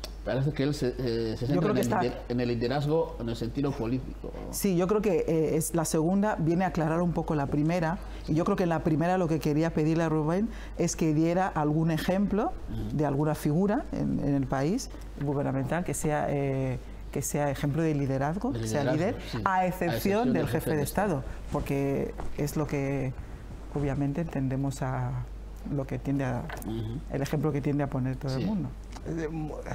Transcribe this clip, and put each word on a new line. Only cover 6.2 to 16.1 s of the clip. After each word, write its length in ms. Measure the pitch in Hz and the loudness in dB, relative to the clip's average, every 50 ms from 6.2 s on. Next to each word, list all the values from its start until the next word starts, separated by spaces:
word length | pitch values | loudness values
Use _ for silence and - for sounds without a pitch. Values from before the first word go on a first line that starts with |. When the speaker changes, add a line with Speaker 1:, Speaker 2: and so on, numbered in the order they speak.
| 202 214 214 - | 2 2 2 2
Speaker 2:
viene 260 | 170 151 175 180 190 | 2 2 2 2 2
a 40 | 175 | 0
aclarar 320 | - 170 151 156 160 170 | 0 0 0 2 2 2
un 120 | 180 175 156 | 2 2 0
poco 220 | 170 156 - 165 | 0 0 0 0
la 120 | 151 139 | 0 0
primera, 500 | 135 - 147 151 160 170 185 165 156 175 - - - - - - - | 0 2 2 2 2 2 2 2 0 -2 -2 -6 -8 -10 -8 -4 0
y 60 | 151 | 0
yo 100 | 151 175 | 2 2
creo 100 | 190 202 | 2 2
que 100 | - 190 | 2 2
en 40 | 170 | 2
la 120 | 165 156 | 2 2
primera 360 | - 175 156 147 165 180 185 | 2 2 2 4 4 4 4
lo 120 | 185 180 151 | 2 2 2
que 100 | 165 147 | 2 2
quería 320 | - 156 147 151 165 165 160 | 2 2 2 2 2 2 2
pedirle 300 | 170 151 156 165 165 170 | 2 2 2 4 2 2
a 60 | 160 | 2
Rubén 400 | 156 156 151 151 170 190 220 226 - - - - - | 2 2 2 2 2 2 0 0 -2 -6 -10 -6 -2
es 180 | - 170 170 - | 0 0 0 2
que 200 | - 170 160 151 | 2 2 4 4
diera 340 | 151 160 165 170 185 185 - | 4 4 4 4 2 2 2
algún 420 | - 160 151 151 147 160 160 165 | 0 0 2 2 2 2 2 2
ejemplo 600 | 160 156 - - 180 196 208 180 190 196 247 370 - - - - | 2 2 2 2 2 2 2 2 2 2 0 0 -2 -4 -6 -6
Speaker 1:
Ujú. 260 | - 113 110 107 123 143 | -6 -4 -4 -2 0 0
Speaker 2:
de 80 | 151 | 2
alguna 280 | 143 135 135 151 156 147 | 2 2 2 2 2 0
figura 520 | - - 160 147 170 196 202 208 285 - - - | 0 0 2 2 4 4 2 2 0 -2 -2 -4
en, 280 | - - - - - | -2 -2 0 0 0
en 140 | - 139 139 | 2 2 2
el 120 | 139 135 | 2 2
país 440 | 127 135 135 139 156 202 262 - - - - - - - - 143 | 0 0 0 2 2 0 0 -2 -6 -10 -12 -12 -10 -8 -4 -2
gubernamental 640 | 139 143 143 139 135 131 135 131 127 156 170 180 | 0 0 0 0 0 0 0 0 0 0 0 0
que 100 | - 143 | -2 -2
sea, 320 | - - 160 | -2 0 0